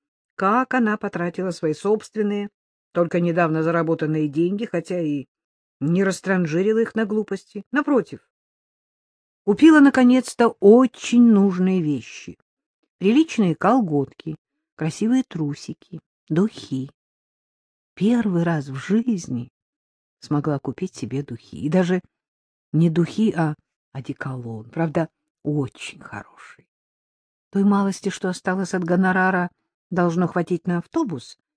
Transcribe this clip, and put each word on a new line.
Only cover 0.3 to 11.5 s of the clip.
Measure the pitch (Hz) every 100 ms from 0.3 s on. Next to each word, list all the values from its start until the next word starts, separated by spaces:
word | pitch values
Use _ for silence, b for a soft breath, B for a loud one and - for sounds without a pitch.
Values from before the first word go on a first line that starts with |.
| -
как | 196 233 262
она | 254 220 214
потратила | 202 165 175 180 185
свои | 170 160
собственные, | 151 196 214 - 214 208 208 202 - _ _ _
только | 170 170 180
недавно | 175 165 165 160
заработанные | 160 170 165 160 156 156 151
деньги, | 143 175 202
хотя | 233 175 - 180
и | 156 143 127 _ _ _ _ _
не | 143 175
растранжирила | 196 185 185 185 165 160 202 220
их | 220
на | 220
глупости. | 214 214 208 196 - 208 -
Напротив, | 269 294 262 175 - _ _ _ _ _ _ _ _ _ _ _ _
купила, | - 208 320 311
наконец-то, | 277 262 247 254 - - 233 -
очень | 202 233 262 - - 240
нужные | 233 202 196